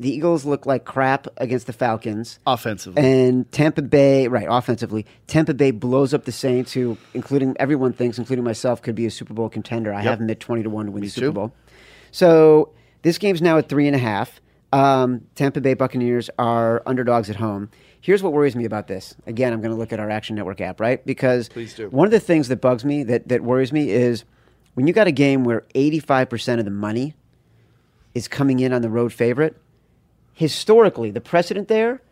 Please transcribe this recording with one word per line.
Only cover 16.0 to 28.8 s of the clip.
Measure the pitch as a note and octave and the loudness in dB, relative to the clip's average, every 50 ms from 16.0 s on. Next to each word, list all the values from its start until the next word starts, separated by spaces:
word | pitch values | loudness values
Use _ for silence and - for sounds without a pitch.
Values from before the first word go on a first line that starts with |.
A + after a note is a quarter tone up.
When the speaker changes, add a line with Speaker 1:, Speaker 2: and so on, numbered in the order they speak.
| A#2+ A#2+ B2 B2 A2 - - - | -2 -2 -2 -2 -4 -6 -4 -2
Speaker 1:
are | B2 A#2 A#2 A#2 A#2 A2+ A#2 A#2 - | -2 0 0 2 2 0 0 -2 -2
underdogs | - C3 B2+ B2 A#2+ A#2+ A#2 G#2+ G2+ | -4 -4 -2 0 0 0 0 0 -2
at | G#2+ G2+ | -6 -6
home. | A2+ A2 G2+ G2+ G#2 G#2+ _ _ _ _ _ _ | -4 -6 -6 -6 -10 -12 _ _ _ _ _ _
Here's | - - F#3+ G3+ | -2 0 0 0
what | F#3+ F3+ C#3+ | 0 0 0
worries | D3 D3 C#3 A2+ A#2+ | 2 2 0 0 -2
me | A2+ | -6
about | G#2+ G#2+ G#2+ G2+ - | -4 -6 -6 -8 -8
this. | F#2+ F#2 - - - _ - | -10 -12 -12 -16 -20 _ -14
Again, | - A2+ A2 B2+ B2 A#2 | -12 -4 -2 -2 -2 -2
I'm | A2 | -2
gonna | G#2+ A2+ A2+ A2+ | -4 -6 -6 -6
look | A2+ A2 A#2 | -6 -8 -6
at | G2+ | -8
our | G#2+ G#2+ | -6 -4
Action | G#2+ G#2+ - - A2 | -6 -6 -6 -6 -8
Network | G#2 G2 F2+ G2 - | -6 -6 -8 -8 -8
app, | F#2+ F#2 F#2 - | -8 -8 -6 -4
right? | G#2+ A#2 C3 - - | -2 -2 -2 -2 -4
Because | - C3 - - B2+ B2 B2 A2+ - | -8 -6 -2 0 0 0 0 -2 -6
Speaker 2:
Please | - A#2+ A#2 G#2+ - | -10 -14 -14 -14 -12
do. | - A2 G2+ | -12 -12 -6
Speaker 1:
one | D#3 C3 E3+ G#3+ | 0 2 2 4
of | |
the | A3+ G3+ | 4 2
things | - - F3 D#3 C#3 A#2+ | 2 4 2 2 2 0
that | B2+ - | -2 0
bugs | - B2+ B2+ A#2 A#2+ | 2 0 0 0 -2
me, | C#3+ C#3+ D3 C3+ | -4 -4 -4 -2
that, | A2 A#2+ A#2 - - | -2 -2 -2 0 0
that | B2 A#2+ | -2 -2
worries | F#2 A2+ B2+ C3 C3 A#2 | 0 0 0 0 0 0
me, | C#3+ D#3 D3 A2+ | 0 -2 0 0
is | F#2+ B2 B2 A#2+ A#2+ G#2+ - _ _ _ _ _ _ _ _ _ - | 2 2 2 2 0 -2 -6 _ _ _ _ _ _ _ _ _ -4
when | B2+ B2+ | -2 0
you | E3 | 2
got | E3+ A3 G#3+ F#3+ | 4 4 2 2
a | C#3+ | 4
game | B2+ C#3+ C#3 C#3 C3+ B2+ | 2 4 4 4 2 2
where | A#2+ A#2 G#2+ - _ - | 0 0 -2 -4 _ -2
eighty-five | C3 C#3 D3+ D#3 D#3+ - - C#3 C3 G#2+ - | 0 0 2 0 -2 -2 0 2 2 2 0
percent | A#2+ A2 - - B2 A#2 | -4 -6 -4 -2 -2 -2
of | A2 | -2
the | G2+ | -4
money | G2 G2+ G#2 G#2 A2 A#2+ C3 D3+ D3+ _ _ _ _ _ _ _ _ _ _ _ _ _ _ _ _ _ _ _ - | -4 -6 -6 -4 -4 -4 -4 -6 -8 _ _ _ _ _ _ _ _ _ _ _ _ _ _ _ _ _ _ _ -10
is | B2 - - | -10 -8 -8
coming | - - C#3 C#3 C3 B2+ | -4 -2 0 0 2 2
in | C3 C3 B2+ | 0 0 0
on | B2 | -2